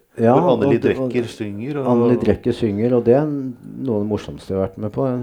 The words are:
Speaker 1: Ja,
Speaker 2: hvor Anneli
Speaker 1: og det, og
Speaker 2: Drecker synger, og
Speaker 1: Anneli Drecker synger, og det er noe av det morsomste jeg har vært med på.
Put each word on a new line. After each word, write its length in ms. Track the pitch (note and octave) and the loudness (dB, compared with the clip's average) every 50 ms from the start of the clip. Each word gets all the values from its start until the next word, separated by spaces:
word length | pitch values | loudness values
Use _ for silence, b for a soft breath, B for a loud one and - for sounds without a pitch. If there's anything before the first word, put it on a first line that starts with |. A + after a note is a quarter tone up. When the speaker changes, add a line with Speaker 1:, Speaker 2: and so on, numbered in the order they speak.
| _ _ - | _ _ -4
Speaker 1:
Ja, 220 | - A2+ A2+ B2+ D3+ | 2 4 6 6 6
Speaker 2:
hvor 140 | F3 F3+ B2 | 4 4 2
Anneli 180 | G#2+ G#2 C#3 A#2 | 2 2 2 2
Speaker 1:
og 40 | A2+ | 2
det, 160 | - A#2 F#2 | 2 0 -2
og 120 | C3 C3 B2+ | 0 -4 -2
Speaker 2:
Drecker 160 | A2+ B2 A#2 | -2 -2 -4
synger, 500 | A2 - - A2 G#2 G2+ G2+ A#2 C#3 D3 | -4 -6 -10 -8 -8 -8 -8 -8 -8 -6
og 80 | D3 C3 | -4 0
Speaker 1:
Anneli 280 | B2 B2 A#2+ A#2 A#2+ B2 | 2 2 4 4 4 2
Drecker 340 | A#2 A#2 G#2+ G2 - - B2 A2+ | 2 2 0 0 0 0 -4 -2
synger, 400 | - A#2+ G#2+ G2+ G#2 A2+ B2 B2+ | 0 -2 -2 0 0 0 2 2
og 100 | A#2+ A2 | 2 4
det 80 | A#2 A#2+ | 4 4
er 100 | C#3+ D#3 | 4 2
noe 680 | D3+ C#3+ C#3 C3 C3 A#2+ - - G#2 G#2+ A#2+ C3 C3 A2 | 0 -4 -6 -6 -8 -10 -12 -16 -16 -12 -8 -4 -4 -2
av 40 | G#2 G#2 | -2 -2
det 60 | G#2+ | -2
morsomste 400 | G#2 G2+ - - C#2+ C#2+ - - | -2 -4 -4 -8 -14 -14 -8 -6
jeg 80 | F#2+ | -2
har 100 | F#2+ F#2+ F#2+ | -2 -2 -2
vært 80 | - G#2 | -4 -8
med 120 | G#2+ G#2+ | -8 -6
på. 100 | - C3+ C3+ C3 B2 B2 | -4 -2 -2 -2 -2 -4